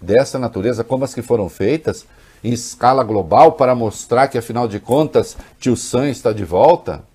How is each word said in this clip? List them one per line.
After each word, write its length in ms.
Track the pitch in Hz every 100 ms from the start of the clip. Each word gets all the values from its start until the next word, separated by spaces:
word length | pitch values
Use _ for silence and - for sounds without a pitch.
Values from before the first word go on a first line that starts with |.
dessa 360 | 85 113 135 131
natureza, 460 | 120 104 110 113
como 200 | 113 131
as 100 | 139
que 80 | -
foram 260 | - 120 90
feitas, 580 | - 98 160 110 95 - _ _ _
em 80 | 110
escala 520 | 120 - - 120 135
global, 500 | 110 107 80 113 160
para 200 | - 127
mostrar 540 | 120 110 - - 120 139
que, 100 | 123
afinal 300 | 113 117 117
de 120 | 101
contas, 580 | - 135 156 123 98 - - _
tio 160 | 131 113
Sam 340 | - 123 143
está 240 | 131 120
de 100 | 107
volta? 600 | 92 90 139 190 - 73 -